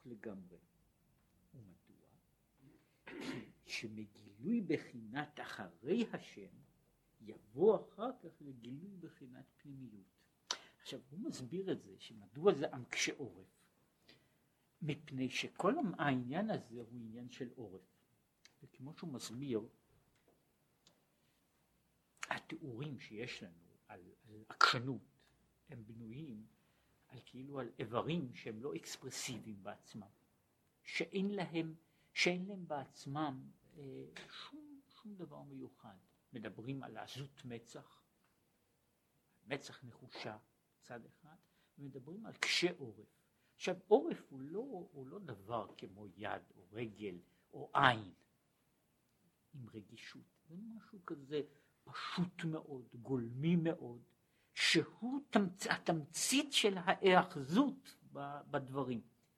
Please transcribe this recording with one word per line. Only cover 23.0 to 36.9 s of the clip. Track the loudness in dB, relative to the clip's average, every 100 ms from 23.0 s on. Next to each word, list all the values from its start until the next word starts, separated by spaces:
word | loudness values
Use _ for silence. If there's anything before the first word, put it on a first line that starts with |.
| -10 -10 -8 -8
לנו | -12 -16 -20 -20 -20
על, | -20 -20 -20 -20
על | -18 -4
עקשנות | 6 6 6 0 -4 -8 _ _ _ _ _ -18
הם | -16 -14
בנויים | -14 -12 -12 -10 -12 -16 _ _ _ _ _ _
על, | -20 -16
כאילו, | -14 -8 -4
על | -4 -4
איברים | 0 2 2 2 0
שהם | -6 -8 -6
לא | -4 -6
אקספרסיביים | -6 -10 -8 -6 -4 -6 -8 -10
בעצמם, | -10 -12 -12 -12 -12 -16 _ _ _ _ _ _
שאין | -4 -2 0 0 0
להם, | 0 0 0 -2 -4 _ _ _
שאין | 4 4 4 0
להם | -6 -4
בעצמם, | -4 -4 -10 -4 0 0 -2 -10 -18 -20 -16
אה, | -12 -12 -12 -14 -14
שום, | -14 -14 -16 -16 -20 -20
שום | -18 -16 -12
דבר | -12 -12
מיוחד. | -12 -12 -12 -14 -18 -18 -20 _ _
מדברים | -8 -8 -6 -6 -6
על | -6